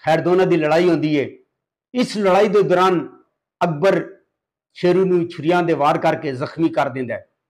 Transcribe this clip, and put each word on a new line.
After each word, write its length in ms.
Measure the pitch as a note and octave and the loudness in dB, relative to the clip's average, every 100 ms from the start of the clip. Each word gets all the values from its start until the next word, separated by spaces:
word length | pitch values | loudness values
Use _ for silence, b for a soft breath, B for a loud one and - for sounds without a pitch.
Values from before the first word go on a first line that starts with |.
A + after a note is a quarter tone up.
ਖੈਰ, 160 | - D#3 | -2 0
ਦੋਨਾਂ 260 | D3+ F3+ F3+ | 2 2 2
ਦੀ 100 | E3+ | 2
ਲੜਾਈ 320 | D3+ E3 F3+ | 2 2 2
ਹੁੰਦੀ 300 | D#3+ D3+ D3 | 2 0 -2
ਹੈ। 80 | A#2 - _ _ _ _ _ | -2 -8 _ _ _ _ _
ਇਸ 220 | B3 - G3+ | -4 -4 -2
ਲੜਾਈ 320 | G3 F#3 G#3+ | 0 2 2
ਦੇ 140 | G3+ | 2
ਦੌਰਾਨ 380 | E3 F3 F#3 E3+ - - _ _ _ _ | 2 2 2 0 -4 -12 _ _ _ _
ਅਕਬਰ 440 | F3 D3 G3 F3 - - _ _ _ _ _ - | -4 0 0 0 -4 -14 _ _ _ _ _ -4
ਸ਼ੇਰੂ 280 | F3+ F3+ | 0 2
ਨੂੰ 240 | F#3+ F3+ E3+ | 2 0 -2
ਛੁਰੀਆਂ 340 | - D3+ F3 | -4 -2 0
ਦੇ 100 | E3 | 0
ਵਾਰ 240 | D3+ C#3+ E3 | 0 0 0
ਕਰਕੇ 340 | E3 A#2+ D#3 | -2 -2 -6
ਜ਼ਖਮੀ 360 | B2+ D3 D#3 E3 | -8 -8 -2 -2
ਕਰ 200 | D#3 C#3 | 0 -4
ਦਿੰਦਾ 260 | C3 A#2+ | -6 -8
ਹੈ। 140 | G#2 - _ | -10 -12 _